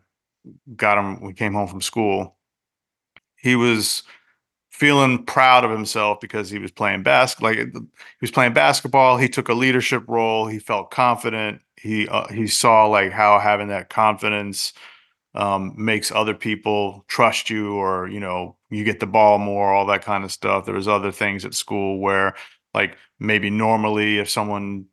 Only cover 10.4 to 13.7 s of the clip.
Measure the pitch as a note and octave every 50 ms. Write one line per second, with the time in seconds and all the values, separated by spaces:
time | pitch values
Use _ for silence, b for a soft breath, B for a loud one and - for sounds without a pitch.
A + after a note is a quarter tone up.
10.4 | A2 A2 G#2+ G#2 - - A2+ G2+ F#2 - - - B2+ B2 A#2+ A2+ - A#2 A2 A2
11.4 | G#2+ G#2 G#2 - _ _ _ _ - G#2+ A2 G#2+ G#2 - - G#2+ - - - A2
12.4 | A2 G#2 - - - A#2+ A2+ A2 A2 G#2+ G#2+ G2+ G2 F#2+ F#2 A2 G#2+ G#2 G#2 G2+
13.4 | G2+ G#2 G#2 G2+ G#2 G#2